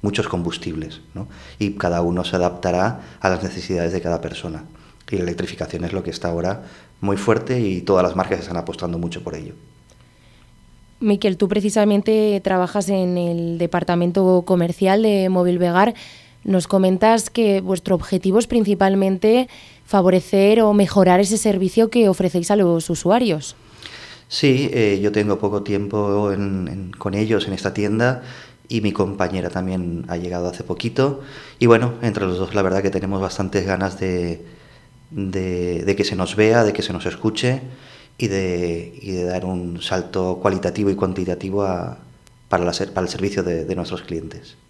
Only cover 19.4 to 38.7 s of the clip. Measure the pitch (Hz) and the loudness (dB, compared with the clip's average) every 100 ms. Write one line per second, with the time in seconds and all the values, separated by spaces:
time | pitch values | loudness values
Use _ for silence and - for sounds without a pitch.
19.4 | 254 - - - _ 202 185 185 - 196 | 2 -8 -20 -20 _ 4 6 4 4 4
20.4 | 196 220 214 208 196 208 180 180 202 214 | 6 6 6 6 4 6 6 6 4 2
21.4 | 214 190 185 226 220 240 214 185 185 180 | 0 2 2 2 2 6 4 4 0 0
22.4 | 170 208 185 170 160 165 170 226 240 156 | 0 2 4 2 0 -2 2 2 2 -2
23.4 | 139 - - - - - - - _ - | -6 -16 -20 -20 -18 -18 -18 -20 _ 0
24.4 | 147 127 104 - 107 98 104 104 104 98 | 2 4 2 2 2 4 2 2 0 0
25.4 | 104 101 98 101 101 107 104 101 104 98 | 0 -2 -2 -4 -2 -2 0 0 0 0
26.4 | 101 95 87 87 92 98 104 98 110 107 | -2 -4 -4 -6 -10 -8 -4 -2 0 0
27.4 | 87 95 98 92 104 107 120 131 - - | 0 -4 -4 -2 -2 2 0 0 -8 -20
28.4 | - _ _ 117 104 - 95 101 90 92 | -20 _ _ -2 -2 -2 -4 -2 -4 -4
29.4 | 87 92 92 92 87 85 85 87 90 87 | -4 -4 -4 -4 -4 -6 -6 -6 -6 -4
30.4 | 87 90 - 87 117 - 135 139 - - | -6 -6 -8 -6 -4 0 0 -2 -12 -18
31.4 | - - 117 117 123 120 120 101 98 90 | -20 0 6 6 6 -2 -4 -2 -2 -2
32.4 | 92 101 95 95 98 95 95 98 95 - | -2 0 0 2 0 -2 -4 -4 -4 -4
33.4 | 95 101 90 92 98 92 95 90 87 85 | -2 -2 -2 -2 -2 -4 -4 -2 -4 -6
34.4 | - - - - _ - _ 156 98 95 | -12 -20 -20 -20 _ -20 _ -8 -6 -4
35.4 | 92 90 90 87 95 98 101 92 90 104 | -4 -2 -2 -2 -2 0 0 0 -4 2
36.4 | 107 117 110 - 85 87 90 85 110 110 | 4 6 4 0 -4 -4 -6 -4 -4 -2
37.4 | 123 131 127 - - - - _ 113 98 | -2 -2 -6 -18 -20 -20 -20 _ -2 -2
38.4 | 92 87 87 | -2 -2 -2